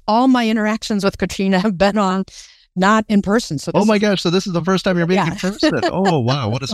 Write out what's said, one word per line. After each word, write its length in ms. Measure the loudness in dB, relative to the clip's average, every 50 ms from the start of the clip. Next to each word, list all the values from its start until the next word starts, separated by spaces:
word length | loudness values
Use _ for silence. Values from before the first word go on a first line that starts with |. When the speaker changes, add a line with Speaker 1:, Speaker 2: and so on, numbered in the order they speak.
| -4
Speaker 1:
all 220 | -2 0 2 4 4
my 180 | 2 2 2
interactions 560 | 0 0 0 0 -2 -2 -4 -4 -4 -2 0 0
with 140 | -2 -2
Katrina 420 | -2 -4 -4 -4 -2 0 2 2 2
have 180 | 2 0 0
been 200 | 2 2 2 2
on, 260 | 2 0 0 0 -2 -4 -6 -12 -20 -20 -20 -20 _ _ _ -2
not 260 | 0 2 4 4 2 2 2
in 120 | 0 0
person. 360 | 2 2 0 0 0 -2 -6 -6
So 140 | -4 -2 0
Speaker 2:
Oh 40 | 2
Speaker 1:
this 80 | 2 2
Speaker 2:
my 60 | 2
Speaker 1:
is 60 | 2
Speaker 2:
gosh. 200 | 2 0 0 0
So 80 | 0 0
this 180 | 0 0 -2
is 60 | -2 -4
the 100 | -2 0
first 220 | 0 0 0 0
time 120 | 0 0
you're 80 | 0 0
meeting 200 | 0 0 0 0
Speaker 1:
Yeah. 80 | -2 -4
Speaker 2:
in 40 |
person. 440 | -4 -4 -6 -2 -2 0 0 0 0 -2
Speaker 1:
<laughs> 80 | -2
Speaker 2:
Oh, 280 | 0 0 0 2 2 2
wow. 280 | 2 0 0 0 -2
What 140 | -2 -4 -4
a 40 | -4
Speaker 1:
Oh, 20 | -4